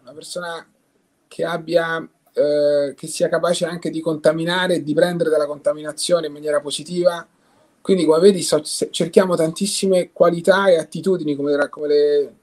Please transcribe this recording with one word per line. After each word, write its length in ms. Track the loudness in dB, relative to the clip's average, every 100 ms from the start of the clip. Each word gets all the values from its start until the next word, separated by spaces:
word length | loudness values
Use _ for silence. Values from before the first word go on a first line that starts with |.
una 100 | -20
persona 520 | -20 -14 -12 -10 -12 -16 _ _ _ _ _ _
che 180 | -8 -4
abbia, 640 | -4 0 0 0 -4 -8 _ _
eh, 640 | -2 0 2 2 2 0 -6
che 100 | -10
sia 200 | -2 0
capace 360 | 0 0 -2 -4
anche 260 | -4 -6
di 100 | -6
contaminare 760 | -4 0 0 0 -2 -2 0 -2
e 60 | 0
di 100 | 2
prendere 340 | 2 2 0
dalla 180 | 0 0
contaminazione 840 | -4 -4 -4 -6 -8 -2 -2 -2
in 40 |
maniera 280 | -8 -2 -2
positiva. 680 | -2 -10 -8 0 0 0 -12 _ _ _ _ _
Quindi, 240 | -2 0 4
come 140 | 6
vedi, 240 | 6 4
so-, 220 | 0 -2 -2
se-, 260 | -8 -6
cerchiamo 460 | -4 2 4 4 2
tantissime 720 | -2 -2 -6 -2 0 0 0
qualità 540 | 2 2 2 2 2 4
e 100 | 2
attitudini, 600 | 0 -6 -2 -2 -2 -4
come 180 | -2 0
ra-, 140 | -2
come 180 | -4 0
le, 480 | 2 4 2 0 -6